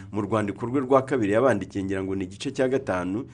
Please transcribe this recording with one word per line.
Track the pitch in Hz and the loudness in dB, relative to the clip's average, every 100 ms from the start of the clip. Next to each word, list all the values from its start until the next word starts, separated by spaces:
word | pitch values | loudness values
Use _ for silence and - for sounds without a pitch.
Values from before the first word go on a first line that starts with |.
| - | -8
mu | 95 | -6
rwandiko | 101 110 101 92 117 | 0 0 0 -4 -2
rwe | 135 127 | -2 4
rwa | 135 | 4
kabiri | 127 139 101 | 4 0 2
yabandikiye, | 107 131 104 92 101 | 4 4 2 -2 -4
ngira | 95 95 | -2 -2
ngo | 95 95 | -2 -4
ni | 92 | -4
igice | 98 139 | -8 -6
cya | - 131 | -2 0
gatanu | 127 131 92 90 104 135 | 0 0 -2 -2 -4 -6